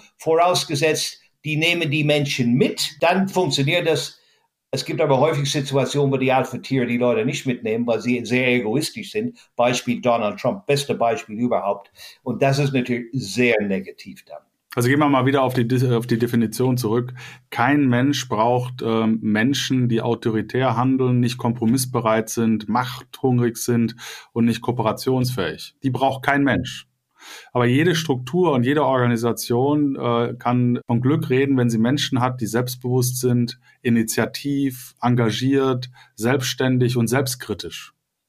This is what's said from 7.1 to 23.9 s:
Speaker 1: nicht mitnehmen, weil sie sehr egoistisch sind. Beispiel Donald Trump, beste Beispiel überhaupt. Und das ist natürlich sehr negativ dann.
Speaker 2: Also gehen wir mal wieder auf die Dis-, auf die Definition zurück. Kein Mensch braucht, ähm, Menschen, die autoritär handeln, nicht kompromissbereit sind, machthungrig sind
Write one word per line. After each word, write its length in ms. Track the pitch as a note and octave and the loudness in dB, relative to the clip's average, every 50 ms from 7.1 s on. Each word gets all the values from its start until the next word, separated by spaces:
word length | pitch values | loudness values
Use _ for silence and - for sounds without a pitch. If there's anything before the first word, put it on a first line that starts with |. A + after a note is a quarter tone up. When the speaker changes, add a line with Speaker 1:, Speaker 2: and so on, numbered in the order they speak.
| A#2 A2+ G#2+ | 2 2 0
Speaker 1:
nicht 220 | - - - - | -2 -2 -4 -4
mitnehmen, 400 | C3 A#2+ - - A2 A2 A2+ A#2+ | -4 -4 -4 -2 -2 -2 -2 0
weil 140 | A#2+ A2+ G#2+ | 0 -2 -2
sie 260 | - B2 B2 A#2+ A2+ | 0 -2 -2 -2 -2
sehr 220 | G#2 B2 B2+ B2+ B2+ | 0 0 0 2 2
egoistisch 640 | B2 A#2+ G#2+ G#2+ A2 C#3+ D#3 - - A2+ G2+ - - | 2 0 0 0 -2 -2 -2 -4 -6 -10 -12 -8 -6
sind. 260 | G#2+ A2+ B2 - - - _ _ | -4 -4 -6 -6 -12 -20 _ _
Beispiel 480 | - A#2+ B2 B2+ B2 - B2 A#2+ G2 G2+ | 0 2 2 2 0 -2 -4 -4 -2 0
Donald 360 | B2 A#2 A#2 A2 G#2 G2+ - | 0 0 2 0 -2 -4 -4
Trump, 260 | - B2+ G#2 G2 - | -4 -4 -4 -4 -2
beste 300 | - C#3+ C#3 C#3+ - A2 | -2 -2 -2 0 -2 -2
Beispiel 420 | G2 A#2+ A#2 A2+ G#2 - - G#2+ G#2+ | 0 0 0 0 -2 -4 -8 -6 -2
überhaupt. 540 | A#2+ A#2+ A2+ F#2 F2+ G2+ G2+ - - - _ - - - - _ - | -2 0 0 0 0 -2 -4 -4 -6 -18 _ -20 -20 -20 -20 _ -8
Und 180 | B2+ A#2 G#2 C#3 | -6 -4 0 0
das 160 | C3+ C3+ C#3 | 2 2 2
ist 160 | D3 C3+ C3+ | 0 0 0
natürlich 320 | C3 B2 B2 A#2+ A#2+ A#2+ - - | -2 -2 -2 -2 -4 -4 -6 -6
sehr 420 | B2+ G#2 G2 F#2+ A#2+ B2 A#2+ A2+ G#2+ G#2 | -8 -6 -4 -2 2 2 4 4 2 0
negativ 600 | G2+ F#2+ F#2+ F#2+ - - - - G2+ F#2 - - | 0 -2 -4 -6 -8 -14 -18 -18 -18 -18 -20 -20
dann. 160 | - D2+ D2 - _ _ _ _ - - | -20 -20 -20 -20 _ _ _ _ -10 -4
Speaker 2:
Also 140 | B2+ A#2 B2 | -2 0 2
gehen 100 | C#3 C#3+ | 2 2
wir 100 | D#3 C#3+ | 2 2
mal 160 | C#3+ C3 B2 | 2 2 2
wieder 180 | C3 C3+ C#3 C3 | 2 2 2 2
auf 120 | B2 B2+ | 2 2
die 120 | C3 A#2 | 0 0
Dis-, 180 | A#2+ B2+ B2 B2+ | 0 2 2 2
auf 240 | B2+ A#2+ A#2 A#2 B2 | 2 2 0 0 0
die 100 | B2 A2+ | -2 0
Definition 580 | A#2+ A#2 B2 A#2 A#2 G#2+ - - B2 C3 B2+ | 0 0 0 0 0 0 0 0 0 0 0
zurück. 380 | B2 A#2 G#2 A2 A#2+ B2 B2 - - - - - - _ - | 0 0 0 0 -2 -2 -4 -8 -16 -18 -20 -20 -20 _ -8
Kein 400 | - - A#2+ B2+ C#3+ D3 C#3+ C3 | -4 0 2 2 4 4 4 4
Mensch 400 | A#2+ A#2+ B2+ C#3+ C#3+ C3 - - | 4 4 2 2 0 0 -4 -4
braucht, 540 | A2+ G#2 A2 A#2+ B2 B2+ B2 B2+ - - A#2+ | 0 0 2 2 2 0 -2 -4 -6 -6 -2
ähm, 360 | A#2 A2+ A2+ A2+ A2 A2+ A2+ - | 0 0 2 2 2 0 0 0
Menschen, 640 | A2 G#2 G#2+ A2+ C3+ C#3+ C3+ - - C3+ B2+ B2+ A#2+ | 0 0 2 2 2 0 0 -2 0 0 0 2 2
die 140 | A#2+ A2+ - | 0 0 0
autoritär 720 | A#2+ A#2 A2+ - A#2+ A2 A2 G#2 G#2+ - B2 C3 C3 A2+ | 0 -2 -2 -2 -2 -2 -2 -2 -2 -2 0 0 0 2
handeln, 440 | B2 B2+ C3 C3 C3 C3 B2+ B2 B2 | 2 2 2 2 2 2 2 2 2
nicht 180 | B2 A#2+ B2 - | 2 0 0 -2
kompromissbereit 920 | - A#2+ A2+ - A#2 A2+ A#2 C3 B2+ - - A#2+ A2+ A2 A2 A2+ A2 - | -2 -2 -2 0 2 2 2 2 0 -2 -2 0 2 2 2 2 0 -2
sind, 400 | - A#2+ A2+ A2+ A2+ G#2 G#2+ G2+ | -2 0 0 2 2 0 0 -2
machthungrig 880 | G#2+ B2 B2+ B2+ - - - _ - - - C3 B2 B2 A#2+ A#2+ A#2+ | -2 -2 -2 -2 -6 -12 -16 _ -8 -2 0 2 2 2 2 0 -2
sind 380 | - - - A#2+ A#2 A#2 A2 | -4 -2 0 0 2 2 0